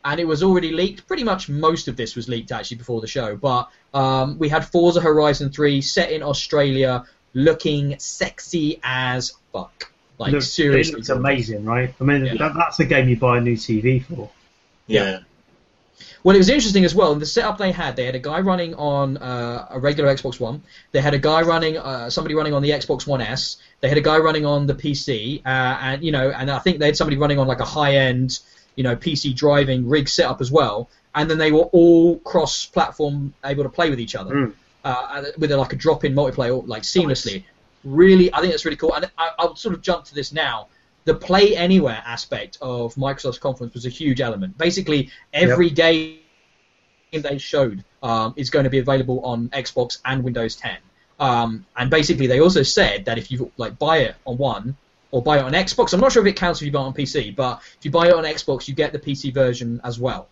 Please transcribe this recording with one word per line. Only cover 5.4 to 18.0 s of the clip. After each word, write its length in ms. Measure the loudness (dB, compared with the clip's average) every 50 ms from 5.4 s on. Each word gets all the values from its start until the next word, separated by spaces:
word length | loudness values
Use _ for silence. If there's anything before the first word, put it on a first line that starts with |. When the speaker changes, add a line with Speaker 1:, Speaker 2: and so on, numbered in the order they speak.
| -2 -6
Speaker 1:
three 300 | -2 0 2 2 2 2
set 300 | -2 -2 0 0 0 0
in 120 | -2 -4 -2
Australia, 840 | -4 -4 -4 -4 -2 0 2 2 2 2 2 2 0 0 -2 -6 _ _ _ _ _ _
looking 640 | 2 4 4 2 2 0 -2 -2 0 -2 -4 -4 -6
sexy 800 | -10 -14 -8 -8 -8 -8 -8 -16 -14 -6 -4 -2 -2 -2 -4 -4 -6
as 500 | -4 -4 -2 -2 -2 -2 -4 -4 -8 -10 _ _ _ -12
fuck. 380 | -12 -12 -12 _ _ -20 -20 _ _ _ _ _ _
Like, 140 | -2 0 0
Speaker 2:
Look, 100 | 0 0
Speaker 1:
seriously 500 | -2 -2 0 2 4 4 4 4 2 -2
Speaker 2:
it 40 |
looks 120 | -8 -4 -4
Speaker 1:
gorgeous. 120 | -2 0
Speaker 2:
amazing, 440 | 0 0 0 0 -2 -4 -6 -6 -4
right? 280 | -2 -2 -2 -2 -4 -6 _
I 40 | 0
mean, 200 | 2 2 2 0
Speaker 1:
Yeah. 80 | -2 -2 -2
Speaker 2:
that, 160 | -2 -2 0
that's 240 | 0 -2 -2 2 0
a 40 | 0
game 240 | 2 4 4 4 4
you 80 | 2
buy 220 | 4 4 2 4 4
a 20 |
new 160 | 2 0 -2
T 240 | -2 -2 -2 -2 0
V 180 | 2 2 2 0
for. 300 | -2 -4 -12 -12 -12 -14 _ _ _ _ _ _ _ _ _ _ _
Speaker 3:
Yeah. 340 | 0 0 0 0 0 -6 -8 -12 _ _ _ _ _ _ _ _ _ _ _ _ _ _ _ -20 -20 -20 0 _
Speaker 1:
Well, 120 | 6 8
it 40 | 8
was 100 | 8 6
interesting 360 | 4 2 2 2 4 4 4
as 100 | 4 4
well. 200 | 4 4 4 2
The 100 | 0 -2
setup 320 | -2 -2 0 0 0 -4 -2
they 140 | -2 -2 -2
had, 240 | -2 -4 -6 -4
they 100 | -4